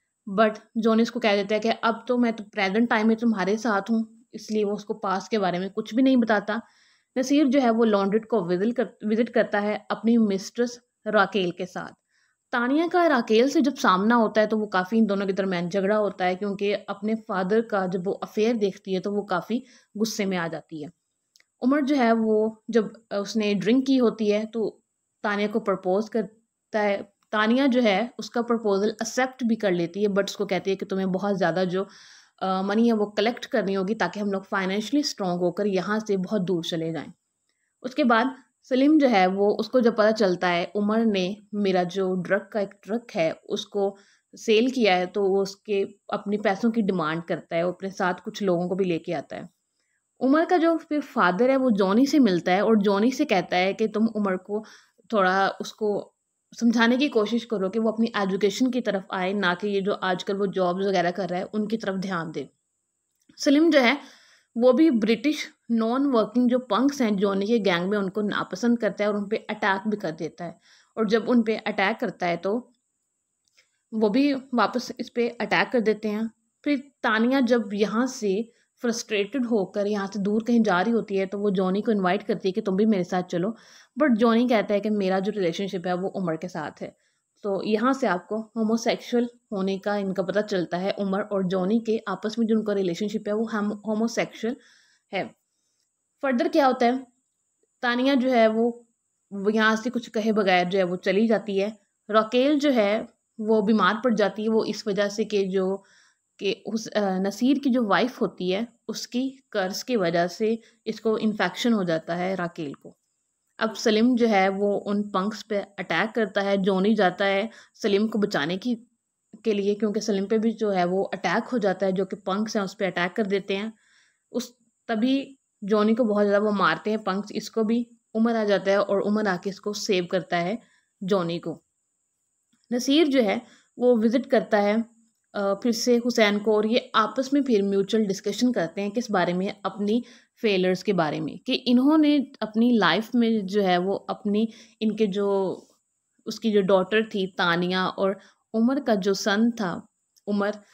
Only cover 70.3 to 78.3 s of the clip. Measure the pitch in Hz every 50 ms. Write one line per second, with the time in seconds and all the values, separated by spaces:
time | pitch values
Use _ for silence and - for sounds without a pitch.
70.3 | - - 175 165 170 _ _ _ _ _ _ _ - - 220 190 220 226 - -
71.3 | 247 240 220 220 220 - - - 208 208 196 196 220 - 254 190 175 - 180 175
72.3 | 175 170 - 190 208 247 240 _ _ _ _ _ _ _ _ _ _ _ _ _
73.3 | _ _ _ _ _ _ _ _ _ _ _ _ 226 220 220 214 196 262 277 294
74.3 | 277 269 262 - - 240 202 196 - 254 - - 233 - 240 - - 240 233 233
75.3 | - - 220 190 - 269 294 294 - 247 202 214 214 208 - 214 208 214 220 226
76.3 | _ _ _ _ _ _ - 294 294 262 - - _ _ - 240 214 220 226 247
77.3 | 262 277 254 220 247 240 220 196 208 202 214 185 202 220 262 247 - - 214 202